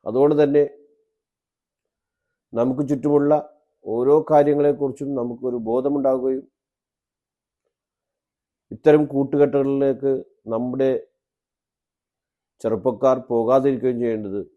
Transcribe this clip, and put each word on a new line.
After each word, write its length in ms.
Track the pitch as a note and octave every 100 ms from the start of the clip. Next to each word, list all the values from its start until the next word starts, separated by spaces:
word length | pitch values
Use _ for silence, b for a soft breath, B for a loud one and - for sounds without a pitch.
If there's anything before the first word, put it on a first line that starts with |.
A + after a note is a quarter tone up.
| -
അതുകൊണ്ട് 260 | A#2+ C#3+ D3
തന്നെ 220 | C#3+ D3 C#3+ - _ _ _ _ _ _ _ _ _ _ _ _ _ _ _ _ _ A2
നമുക്ക് 240 | B2+ C3 C#3
ചുറ്റുമുള്ള 420 | C#3 C#3+ D3 C#3+ D3+ - _ _ _ G2
ഓരോ 220 | A2+ C3 D3+ D3+
കാര്യങ്ങളെക്കുറിച്ചും 840 | D3+ C#3+ C#3+ D3 C#3+ C#3 B2 C#3+ C3+
നമുക്കൊരു 420 | A#2+ A#2 B2+ A#2+ A2
ബോധമുണ്ടാകുകയും 760 | B2 C#3 C#3+ C3+ C3 C3 C3 - _ _ _ _ _ _ _ _ _ _ _ _ _ _ _ _ _ _ _ _ _ _ A2
ഇത്തരം 280 | D#3 D3+ D3
കൂട്ടുകെട്ടുകളിലേക്ക് 1000 | C#3 C#3 D3 C#3+ C#3 C#3 C#3 C#3 A#2+ C#3 C3+ - _ G#2+
നമ്മുടെ 360 | A2+ B2+ C3 C3+ B2+ - _ _ _ _ _ _ _ _ _ _ _ _ _ _ _
ചെറുപ്പക്കാർ 540 | A2+ G#2+ B2+ G#2+ C3+ B2+ -
പോകാതിരിക്കുകയും 720 | A#2 A2+ C3+ C3+ B2+ B2+ A#2+
ചെയ്യേണ്ടത് 400 | A#2+ A2 G#2 G2+ E2+